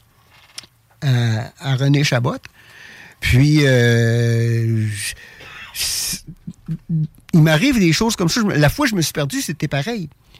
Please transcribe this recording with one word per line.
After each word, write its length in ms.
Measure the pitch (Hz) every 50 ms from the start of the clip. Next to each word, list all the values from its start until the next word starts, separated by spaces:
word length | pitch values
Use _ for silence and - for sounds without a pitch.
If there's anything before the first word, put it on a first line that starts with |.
| _ _ _ _ _ _ _ - _ _ - - - - _ _ _ _ _ - -
à, 480 | 139 127 120 120 117 113 110 117 - - -
à 160 | - 135 135
René 280 | 123 139 139 143 143 147
Chabot. 320 | 147 143 120 120 143 226 262 - - _ _ - - - - - - - - - - - -
Puis, 460 | - - - 123 139 147 151 151 147
euh, 1200 | 135 131 123 120 120 117 117 117 117 117 120 117 117 117 117 117 117 117 117 113 113 113 110 107 107
je, 1300 | 107 104 104 - - - - - - - - - - - - - - - - - - - - - - - - - 170 _ - - - _ - - 160 - _ - 170 160 151 - _ - - - -
il 80 | 170 151
m'arrive 360 | 160 156 151 196 285 277 233
des 140 | 185 165 151
choses 240 | - 220 226 214
comme 120 | - 185 165
ça. 120 | - 247
Je 60 | 220
me, 80 | 202 139
la 120 | 147 151 139
fois 180 | - - 294
que 40 | 262
je 60 | 214
me 60 | 185 156
suis 100 | - -
perdu, 280 | 160 147 139 - 277 -
c'était 260 | - 160 - - 147
pareil. 400 | - 139 143 208 240 220 170 143 - _ _ _ -